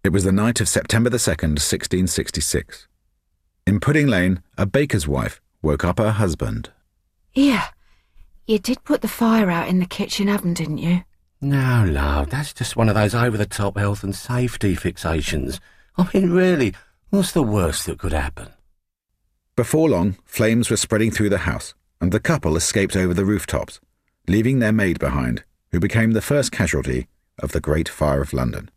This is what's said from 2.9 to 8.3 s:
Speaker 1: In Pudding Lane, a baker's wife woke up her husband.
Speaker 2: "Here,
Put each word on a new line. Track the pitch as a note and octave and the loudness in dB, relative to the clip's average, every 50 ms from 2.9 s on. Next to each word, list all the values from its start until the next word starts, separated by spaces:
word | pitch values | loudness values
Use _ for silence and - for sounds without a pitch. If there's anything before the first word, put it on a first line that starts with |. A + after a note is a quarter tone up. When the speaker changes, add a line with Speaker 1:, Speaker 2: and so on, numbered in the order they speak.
| _ _ _ _ _ _ _ _ _ _ _ _ _ _ _ | _ _ _ _ _ _ _ _ _ _ _ _ _ _ _
Speaker 1:
In | - G2+ G2 | 0 0 2
Pudding | - C3+ D3 D3+ D3 | 2 2 2 4 2
Lane, | C#3 G#2+ F2+ F2+ F#2 F#2 F2+ - _ _ - | 4 2 2 2 2 0 -2 -6 _ _ -4
a | G2+ | -4
baker's | G2 - C3+ D3 C#3+ - G#2 D#2+ D2+ | 0 2 0 2 2 0 -2 0 0
wife | C#2 C2 A1 G1+ - - _ _ _ _ | -2 -2 -2 -4 -8 -12 _ _ _ _
woke | - D#2 D2 C#2+ - | 0 0 0 2 0
up | F2+ F2+ - | 0 2 2
her | A2 G#2+ | 2 2
husband. | A2 G2+ A2 F2+ D2 - - A1+ G#1+ A2+ - - _ _ _ _ _ _ _ _ _ _ _ _ | 2 2 0 0 0 -2 -4 -4 -4 -6 -10 -12 _ _ _ _ _ _ _ _ _ _ _ _
Speaker 2:
"Here, | _ C4 C#4 C#4+ B3 F#3+ - - - _ _ _ _ _ _ _ _ - - _ | _ 2 2 4 2 0 -2 -6 -10 _ _ _ _ _ _ _ _ -20 -20 _